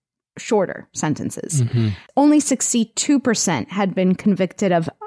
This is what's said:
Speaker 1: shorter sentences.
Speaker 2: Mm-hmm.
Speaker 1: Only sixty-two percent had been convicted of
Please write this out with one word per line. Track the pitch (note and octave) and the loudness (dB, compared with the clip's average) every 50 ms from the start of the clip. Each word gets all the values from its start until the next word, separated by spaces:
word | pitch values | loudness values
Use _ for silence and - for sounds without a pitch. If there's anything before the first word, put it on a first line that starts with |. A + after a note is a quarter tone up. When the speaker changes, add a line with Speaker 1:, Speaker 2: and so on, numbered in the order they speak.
| _ _ _ _ _ _ _ - | _ _ _ _ _ _ _ -16
Speaker 1:
shorter | - - A3+ G#3 F3 - - - - _ - | -4 0 0 0 0 0 -4 -10 -16 _ -8
sentences. | - F3+ D#3 - - - - - - - - D#3 C#3 | -4 -2 -2 -2 -2 -4 -8 -8 -8 -8 -2 0 0
Speaker 2:
Mm-hmm. | A#2+ A#2 - A#2 A2 G#2+ F#2+ - - - _ | 0 2 0 0 0 0 -2 -6 -12 -4 _
Speaker 1:
Only | - D4 - D4+ D4+ | 2 4 4 4 4
sixty-two | - - C4+ - - - - A#3 A3 - _ - - - C#4+ B3+ | 2 0 -2 -2 -2 0 0 0 -2 -2 _ -4 0 2 0 2
percent | - B3 A3 - - G3 E3 A#2 - - | 2 0 0 0 0 -2 -2 -2 -4 -4
had | F3+ G3+ G3+ F#3 - | -4 -2 -2 0 0
been | F#3+ F#3 F#3 F3+ | 0 2 2 0
convicted | - - G#3+ F#3 E3+ F#3+ F3 - - G#3 F#3+ | 2 2 0 2 2 0 -4 -2 -2 0 2
of | F3+ E3 E3 - - _ G#4+ | 2 2 0 -2 -8 _ -14